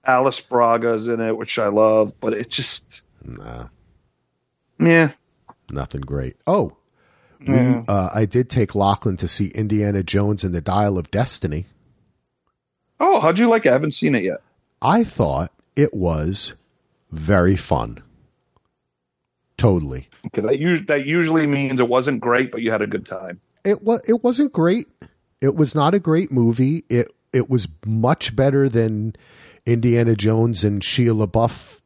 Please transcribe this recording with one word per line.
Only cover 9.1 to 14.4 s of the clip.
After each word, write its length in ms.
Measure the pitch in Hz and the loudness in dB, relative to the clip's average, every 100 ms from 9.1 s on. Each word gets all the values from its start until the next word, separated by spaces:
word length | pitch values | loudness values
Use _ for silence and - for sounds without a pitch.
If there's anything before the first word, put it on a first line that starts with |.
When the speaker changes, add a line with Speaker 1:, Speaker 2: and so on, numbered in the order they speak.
| 92 | -4
Speaker 2:
to 100 | 90 | -4
see 200 | - 101 | -2 -4
Indiana 560 | - 107 104 104 98 | -4 -2 0 0 -2
Jones 400 | 90 101 101 104 | 0 0 0 -2
and 100 | 92 | -2
the 80 | 87 | -4
Dial 360 | 78 98 104 92 | -2 0 0 -2
of 120 | 82 | -4
Destiny. 540 | 101 127 - 87 76 95 _ _ _ _ _ _ _ _ _ _ _ _ _ | -4 -2 -4 -4 -6 -10 _ _ _ _ _ _ _ _ _ _ _ _ _
Speaker 1:
Oh, 200 | 339 392 | 2 4
how'd 200 | 160 180 | 2 4
you 80 | 233 | 2
like 180 | 226 151 | 4 2
it? 40 | |
I 40 | |
haven't 180 | 127 151 | 2 0
seen 220 | - - 127 | -2 0 0
it 80 | |
yet. 180 | 92 85 | -2 -6